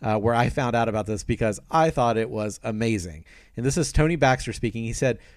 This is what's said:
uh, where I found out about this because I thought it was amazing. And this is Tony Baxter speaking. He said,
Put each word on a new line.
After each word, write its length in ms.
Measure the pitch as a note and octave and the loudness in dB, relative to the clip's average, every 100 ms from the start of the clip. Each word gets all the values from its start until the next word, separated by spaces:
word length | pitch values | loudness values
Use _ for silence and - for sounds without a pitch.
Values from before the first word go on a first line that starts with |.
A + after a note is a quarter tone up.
uh, 140 | - G#2+ | -2 0
where 160 | G#2+ A#2 | 2 2
I 140 | A#2+ | 2
found 260 | - B2 A#2 | 0 0 2
out 120 | A2+ | 0
about 200 | G#2+ G#2 | 0 -2
this 160 | G#2 | -6
because 360 | - A2+ A2+ G2 - | -2 0 0 -2 -2
I 180 | D#3+ D#3+ | 2 2
thought 280 | D#3 A#2+ A2+ | 2 2 2
it 120 | A2+ | -2
was 300 | A2 G#2+ G2 | -4 -6 -6
amazing. 640 | A#2 G#2+ A2+ A2 F2 D#2 - - - - | -6 -2 0 0 -4 -12 -20 -20 -16 -4
And 80 | B2 | -2
this 120 | C#3 | 0
is 140 | C#3+ | 0
Tony 240 | - D#3 E3+ | 2 2 4
Baxter 380 | C3+ C3 - | 4 2 -2
speaking. 300 | - A#2 A2+ | -4 -4 -4
He 100 | A2+ | -6
said, 240 | A2+ C3+ A2+ - | -2 -2 -2 -8